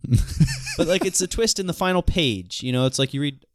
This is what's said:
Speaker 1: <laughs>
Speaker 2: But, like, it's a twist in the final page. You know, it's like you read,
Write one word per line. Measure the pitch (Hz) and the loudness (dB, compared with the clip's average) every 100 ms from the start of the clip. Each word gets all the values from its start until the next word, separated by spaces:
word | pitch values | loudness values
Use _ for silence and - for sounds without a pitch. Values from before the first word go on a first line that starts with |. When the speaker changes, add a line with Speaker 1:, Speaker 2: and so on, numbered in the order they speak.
| - | 0
Speaker 1:
<laughs> | 120 - - - - - - | 0 2 2 2 2 -8 -2
Speaker 2:
But, | - | 2
like, | 185 | 2
it's | 196 - | 0 -2
a | 185 | -2
twist | - 226 - | 0 -2 0
in | 185 | -4
the | |
final | 160 185 180 | 0 2 2
page. | 170 180 147 101 90 - | 2 2 2 0 -6 -8
You | 127 | -2
know, | 127 127 | 2 2
it's | 127 | 2
like | 131 | -2
you | 139 | -2
read, | 143 135 _ | -4 -6 _